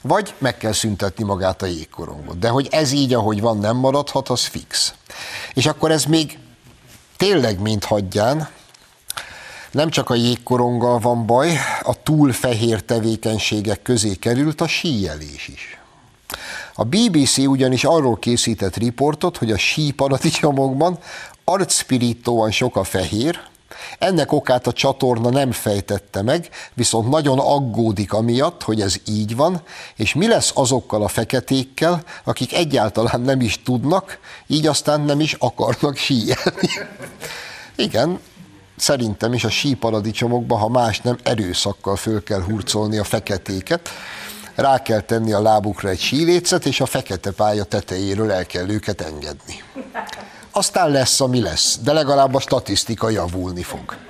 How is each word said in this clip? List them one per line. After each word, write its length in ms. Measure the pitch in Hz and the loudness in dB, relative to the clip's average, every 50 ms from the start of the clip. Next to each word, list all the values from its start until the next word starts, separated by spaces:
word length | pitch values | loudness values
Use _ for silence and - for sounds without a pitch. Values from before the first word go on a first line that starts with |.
Vagy 320 | - 135 165 208 208 - - | 0 0 0 0 0 -4 -8
meg 200 | - 135 123 - | -2 -2 -2 -2
kell 140 | - - 110 | 0 -4 -2
szüntetni 520 | 104 - - 110 104 92 104 98 - - 113 | -2 0 0 -2 -2 0 -2 -4 -2 -2 -2
magát 380 | 101 101 90 95 92 92 - | -2 0 0 0 0 0 0
a 40 | 98 | -4
jégkorongot. 720 | 92 87 80 78 - - - 85 78 - 73 76 - 85 87 | -4 -4 -6 -10 -12 -12 -12 -12 -12 -12 -14 -12 -12 -6 -2
De 100 | 92 117 | 0 2
hogy 180 | 117 139 139 - | 2 2 0 0
ez 200 | - 156 156 131 | 0 0 0 2
így, 220 | 135 143 139 123 127 | 2 2 2 4 2
ahogy 280 | 117 104 107 107 101 | 2 2 2 0 2
van, 160 | 107 117 113 | 2 2 2
nem 180 | 104 101 107 117 | 2 0 0 0
maradhat, 540 | 127 131 135 135 143 139 - - 139 - - | 2 2 2 2 2 -2 0 -4 -4 -2 -2
az 140 | 127 117 - | -2 -2 -2
fix. 500 | - - - - _ - - - - - - _ - - - - - - - - - - | -4 -6 -10 -12 _ -4 -2 -2 -4 -4 -10 _ -20 -16 -14 -14 -12 -12 -12 -14 -4 -2
És 120 | 131 123 | 0 0
akkor 260 | 151 147 - - 160 | 0 0 0 2 2
ez 120 | 160 156 127 | 2 2 2
még 340 | 143 160 160 151 139 - - - - - _ _ - - _ _ - - - _ _ _ | 2 2 2 2 0 -8 -18 -20 -20 -20 _ _ -20 -20 _ _ -20 -20 -20 _ _ _
tényleg 420 | - 185 202 202 160 123 113 104 90 | 0 2 4 4 4 4 2 0 0
mint 240 | 104 107 110 104 - | 0 0 0 -2 0
hagyján, 680 | - 107 104 98 92 95 104 104 120 147 156 156 - - - - - - _ - _ _ _ _ - - - - - - - - - - - - - | 0 0 0 0 -2 0 2 2 2 2 0 -4 -8 -12 -20 -20 -20 -20 _ -20 _ _ _ _ -14 -12 -12 -12 -14 -18 -18 -18 -18 -18 -18 -18 -4
nem 180 | - 131 156 165 | 0 0 0 2
csak 200 | - - 131 - | 0 -2 0 2
a 60 | 127 | 2
jégkoronggal 840 | 117 117 120 123 120 - - 127 120 123 120 123 117 113 120 120 120 | 2 4 2 0 0 0 0 2 2 2 2 2 2 2 2 2 4
van 260 | 107 123 120 117 113 | 2 2 2 2 2
baj, 320 | 104 117 127 143 175 170 135 131 - - - | 4 4 4 4 4 2 0 -2 -2 -4 -4
a 220 | - - 110 - - | -4 -4 -4 -2 0
túl 280 | - 156 151 147 139 | 2 4 6 6 4
fehér 500 | 113 - - 127 120 110 113 113 113 104 - | 4 2 0 0 0 2 2 2 2 0 0
tevékenységek 960 | - 120 117 107 113 113 107 - 113 113 104 - - 110 107 101 110 101 - | -2 0 0 2 0 0 0 0 -2 0 0 0 0 0 0 0 -2 -2 -2
közé 340 | - - 127 113 110 107 95 | 0 0 0 2 2 0 -2
került 460 | 92 - 117 120 127 147 156 151 - | -2 0 0 0 2 2 0 0 -2
a 60 | 170 | -2
síelés 800 | 156 - - - 175 139 104 95 80 73 76 76 73 73 - - | -2 -2 -2 -2 -2 -2 -2 -2 -4 -6 -10 -12 -14 -14 -16 -16
is. 320 | - 69 - - - - - - - _ _ _ - _ _ _ - - - - - - - - - - | -16 -16 -16 -18 -18 -20 -20 -20 -20 _ _ _ -20 _ _ _ -16 -14 -14 -12 -14 -14 -14 -14 -14 -4
A 100 | - 104 | -4 -2
B 120 | 113 147 214 240 233 | 0 2 4 4 4
B 140 | 170 151 139 | 4 4 4
C 120 | - - | 4 4
ugyanis 460 | 131 135 139 135 131 131 131 131 120 - | 2 4 4 4 4 4 2 2 2 4
arról 360 | 160 165 165 139 127 113 - | 4 4 4 4 2 2 2
készített 560 | - 120 120 117 - 120 113 - 101 95 - | 0 0 0 2 0 -2 0 0 -2 -2 -2
riportot, 640 | 104 113 120 120 - 139 147 156 156 - 180 170 | 0 -2 -2 0 0 0 0 0 0 -2 -2 -2
hogy 140 | - 131 113 | -2 -2 0
a 60 | 107 | 0
síparadicsomokban 1400 | 95 - - - - 151 147 131 - 139 139 139 131 - 165 - - - 151 139 135 135 131 131 135 156 180 180 175 - - - - - - - _ _ | 0 0 0 0 0 0 -2 0 0 0 0 2 2 2 0 0 2 0 2 2 2 0 0 2 2 2 0 0 -2 -10 -16 -16 -16 -16 -18 -20 _ _
arcpirítóan 1080 | - 175 196 185 - - - - - 131 123 120 120 113 - - 123 120 113 110 110 | 0 0 0 0 0 0 -2 0 0 0 2 2 0 -2 -2 -2 -2 0 2 2 2
sok 240 | 104 - - 98 - | 0 0 -2 0 0
a 80 | 101 95 | -2 -2
fehér, 640 | - - 95 92 80 107 104 123 160 175 - - - _ _ _ _ - - - - - _ | 0 -2 -2 -2 0 -2 0 0 -2 -2 -4 -10 -20 _ _ _ _ -20 -18 -16 -18 -6 _
ennek 320 | - 185 190 160 139 - | 0 2 2 2 2 2
okát 360 | 156 147 - - 127 127 - | 0 0 2 2 2 2 2
a 60 | 123 117 | -2 -2
csatorna 560 | - - - - - 135 127 123 113 117 120 | 2 0 0 2 2 2 2 2 2 2 2
nem 220 | 127 139 139 127 | 2 2 2 0
fejtette 680 | 110 - - 113 104 101 95 - 104 98 - _ - 98 | -2 -2 0 0 0 0 0 -2 -4 -4 -4 _ -6 -2
meg, 280 | 101 113 147 175 170 - - - - - _ | 0 2 0 0 -2 -6 -16 -18 -18 -12 _
viszont 360 | 123 120 - - 113 110 120 | -2 0 2 2 0 2 2
nagyon 300 | 143 160 151 143 131 135 | 2 2 4 4 2 4
aggódik 760 | 131 131 143 143 135 120 104 110 117 110 104 92 104 - 101 | 4 4 2 2 2 0 0 2 2 2 2 0 -2 0 0
amiatt, 500 | 107 113 120 117 127 143 170 170 - - | 0 2 2 2 2 2 0 0 -4 -4
hogy 180 | - 110 107 | -2 0 0
ez 140 | 101 98 92 101 - | 0 -2 -2 -4 -4
így 300 | - 107 107 107 104 113 | -4 -2 -2 -2 -2 0
van, 260 | 120 147 170 190 165 - - - - - - - | 2 2 2 2 -2 -8 -12 -20 -18 -18 -18 -6
és 180 | - 113 - - | -4 -4 -2 0
mi 140 | 135 190 | 2 2
lesz 240 | 233 226 160 - - - | 4 4 2 2 0 0
azokkal 500 | - 135 113 135 123 - - - 107 104 | 0 2 2 2 -2 -2 -2 -2 0 0
a 40 | |
feketékkel, 960 | 104 - - 113 - - 127 - - 135 135 127 135 - - 156 165 175 165 156 - - - - | 0 0 -2 -2 0 -2 -2 0 0 0 0 0 -4 -4 0 2 2 2 0 -4 -10 -18 -8 -4
akik 300 | 131 131 - 131 - - | -4 -2 -2 -4 -2 0
egyáltalán 680 | 165 175 147 139 127 107 110 - 110 113 113 - 123 | 0 0 2 2 2 0 2 0 0 0 0 0 0
nem 200 | 123 135 135 131 | 0 2 2 2
is 220 | 123 110 - - - | 2 0 -2 -4 -2
tudnak, 560 | 127 127 120 110 139 175 190 - - - - - - - - - | -2 -2 0 0 0 0 0 -2 -4 -18 -18 -18 -20 -20 -20 -6
így 200 | - 131 156 156 | -2 -2 2 2
aztán 340 | 156 139 - - 147 147 151 | 2 2 2 2 2 0 2
nem 180 | 147 147 143 143 | 2 2 2 2
is 140 | 156 147 - | 2 0 0
akarnak 600 | - - - - - 113 117 123 - - 147 139 | -2 -2 -2 0 0 0 0 0 0 0 -2 -2
síelni. 760 | - - - 139 120 104 110 123 - - 180 - - - - - - 196 - - - - - - - - - - - - - - - - - - | -2 0 0 2 2 2 0 -2 0 0 -4 0 0 -2 -2 -2 -6 -8 -12 -14 -16 -16 -18 -16 -14 -14 -14 -12 -14 -14 -16 -16 -18 -20 -14 -4
Igen, 440 | - - 165 - 104 131 165 180 - - - - - - - - - - - - | -4 -2 0 2 2 2 2 0 -4 -8 -20 -20 -20 -20 -20 -20 -20 -20 -20 -8
szerintem 560 | - - - 147 131 120 110 101 - - 117 123 | -4 0 0 2 2 2 -2 -2 -2 -2 0 0
is 100 | 120 117 | 0 0
a 60 | 110 | 0
síparadicsomokba, 1080 | - - - 143 131 - - 113 110 107 101 113 104 - - 120 120 123 117 - 123 | 0 0 0 0 0 0 0 0 0 0 -2 -2 -2 -2 0 0 0 0 0 0 0
ha 100 | 107 107 | 2 2
más 340 | 110 123 127 120 113 101 - | 2 2 2 2 2 0 0
nem, 160 | - 123 123 120 - | -2 -2 -2 0 -2
erőszakkal 720 | 117 127 110 101 90 87 - - 101 101 - - 98 98 | -2 0 0 -2 -2 -2 -2 -2 -4 -4 -4 -4 -4 -2
föl 280 | 98 - 110 110 104 - | -2 -2 -2 -2 -2 -2
kell 180 | - 107 98 | -2 -4 -2
hurcolni 560 | 90 98 110 104 - - - 107 107 107 110 | -2 -2 -4 -4 -4 -2 -2 0 0 0 -2
a 60 | 107 98 | -2 -2
feketéket, 880 | - - 110 104 - 101 95 - - 98 95 - - 165 170 - - - - - - - - - - - - - - - | -2 -2 -4 -2 -4 -6 -6 -4 -6 -6 -6 -2 -4 -4 -4 -4 -10 -14 -12 -14 -14 -14 -14 -14 -14 -16 -16 -18 -8 -4
rá 260 | - - 139 135 123 | 0 2 4 2 2
kell 200 | - - 113 107 | 2 0 0 0
tenni 300 | 98 - 117 113 113 110 | 0 0 -2 0 2 2
a 100 | 107 101 | 2 4
lábukra 480 | 107 110 107 107 98 107 95 - - 98 | 4 6 4 4 2 0 -6 -4 -4 -4
egy 100 | 92 87 | -2 -2
sílécet, 680 | - - 127 143 165 165 180 175 175 - 185 165 - | -2 -2 0 2 4 4 4 2 2 2 0 0 0
és 160 | 143 135 - | 0 0 0
a 40 | 139 | -2
fekete 460 | - - 139 - - 98 90 - 101 | -2 -2 -6 -4 -4 -8 -6 -6 -6
pálya 320 | 95 - 107 107 104 107 98 | -2 0 2 2 2 0 -2
tetejéről 680 | - - 104 95 - 92 92 98 98 98 101 110 107 | -2 -2 -4 -4 -4 -6 -4 -2 -2 -2 0 0 0
el 140 | 98 92 90 | 0 -2 -2
kell 240 | - - 92 90 98 | -4 -4 -4 -2 -2
őket 320 | 104 107 - - 101 - | -2 -2 -2 -4 -6 -6
engedni. 600 | 87 80 78 73 69 78 76 - - - - - - - - 269 - - - 233 - - - - - - - - - - | -8 -10 -10 -10 -12 -12 -12 -14 -16 -18 -18 -18 -18 -18 -16 -16 -16 -12 -12 -12 -12 -12 -14 -16 -18 -18 -20 -20 -20 -4
Aztán 380 | - 208 185 - - 202 180 156 | -2 -2 -2 0 2 2 4 4
lesz, 320 | 143 135 127 - - - | 4 4 4 4 2 2
ami 200 | 139 127 123 123 | 2 2 2 2
lesz, 380 | 107 92 - - - - - - 110 | 2 2 0 0 0 0 0 0 0
de 100 | 143 147 | 2 2
legalább 420 | 160 151 131 143 135 135 135 127 | 2 2 4 6 6 4 4 4
a 40 | 135 | 0
statisztika 680 | - - 139 123 - - 101 - - - 113 - - 113 | 0 2 0 0 0 0 -2 -2 0 -2 -2 -2 0 0
javulni 540 | 110 98 87 87 87 92 90 92 87 90 85 | 0 0 -2 -2 -4 -4 -4 -4 -6 -8 -8
fog. 340 | - - 69 67 - - - - - | -8 -10 -10 -10 -12 -14 -14 -18 -20